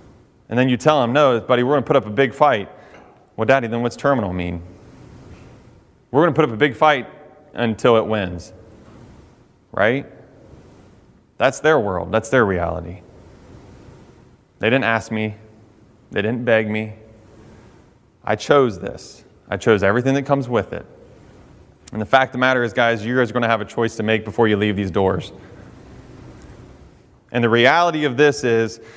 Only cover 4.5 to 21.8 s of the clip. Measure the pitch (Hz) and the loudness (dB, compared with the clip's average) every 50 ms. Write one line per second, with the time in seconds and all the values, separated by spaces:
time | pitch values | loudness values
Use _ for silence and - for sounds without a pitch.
4.5 | 87 85 85 - - - - - - - - - - - - - - - - - | -6 -8 -12 -14 -20 -20 -20 -20 -20 -20 -20 -20 -20 -20 -20 -20 -20 -20 -20 -20
5.5 | - - - - - - _ _ _ _ _ _ 120 139 - 165 127 160 156 131 | -20 -20 -20 -20 -20 -20 _ _ _ _ _ _ 2 2 2 4 4 2 0 0
6.5 | 113 107 147 147 113 - 156 156 147 131 113 - - - - - - - - _ | 0 0 0 0 0 2 2 2 2 2 -2 -8 -16 -20 -20 -20 -20 -20 -20 _
7.5 | - - 120 113 107 - - 123 117 113 87 98 110 107 95 90 87 85 - - | -6 -4 -2 -2 -2 0 2 4 4 4 2 0 -2 -2 -4 -4 -6 -10 -14 -16
8.5 | - - - - - - - - - - - - - - - - _ _ _ _ | -20 -20 -20 -20 -20 -20 -20 -20 -20 -20 -20 -20 -20 -20 -20 -20 _ _ _ _
9.5 | _ _ _ _ - - 101 113 127 139 - - - - - - - - - - | _ _ _ _ -4 0 0 0 0 -2 -4 -10 -16 -20 -20 -20 -20 -20 -20 -20
10.5 | - - - - - - - - - _ _ _ _ _ _ _ _ - 113 135 | -20 -20 -20 -20 -20 -20 -20 -20 -20 _ _ _ _ _ _ _ _ -2 0 0
11.5 | 135 - - 156 160 135 104 101 92 90 87 87 95 110 - - 135 127 113 98 | 0 0 0 2 2 2 0 -2 -4 -4 -4 -2 -2 -2 -2 0 2 2 2 2
12.5 | 92 87 85 85 82 82 85 85 90 92 - - - - - - - - - - | 0 -2 -2 -4 -4 -6 -10 -12 -14 -16 -18 -20 -20 -20 -20 -20 -20 -20 -20 -20
13.5 | - - - - - - - - - - - - - - - _ _ _ _ _ | -20 -20 -20 -20 -20 -20 -20 -20 -20 -20 -20 -20 -20 -20 -20 _ _ _ _ _
14.5 | _ _ 110 113 123 135 110 113 113 110 - - 113 107 107 110 104 - - - | _ _ -2 0 0 0 0 0 -2 -2 -4 -6 -6 -6 -6 -6 -8 -10 -16 -20
15.5 | - - - - _ _ - _ _ _ _ _ - 104 101 110 123 117 123 120 | -20 -20 -20 -20 _ _ -20 _ _ _ _ _ -6 -4 -4 -2 -4 -4 0 0
16.5 | 113 110 110 104 107 107 110 107 101 - - - - - - - - - - - | 2 2 0 0 -4 -6 -6 -8 -12 -16 -20 -20 -20 -20 -20 -20 -20 -20 -20 -20
17.5 | - - - - - - _ _ _ _ _ _ _ _ - - 110 - - - | -20 -20 -20 -20 -20 -20 _ _ _ _ _ _ _ _ -6 -6 -4 -4 0 2
18.5 | 147 143 135 117 98 87 - - - - - - - - - - _ _ _ - | 2 4 4 2 0 -4 -6 -4 -4 -4 -6 -10 -20 -20 -20 -20 _ _ _ -8
19.5 | 101 98 - 120 110 98 98 98 107 123 120 135 135 143 135 139 143 139 131 123 | -8 -2 2 2 2 4 4 2 2 2 0 0 0 -2 0 -2 -2 -2 -2 -2
20.5 | 120 107 95 - - - - - - - - - - - - - - - - - | -2 -2 -2 -4 -8 -14 -14 -16 -20 -20 -20 -20 -20 -20 -20 -20 -20 -20 -20 -20
21.5 | - - - - _ _ | -20 -20 -20 -20 _ _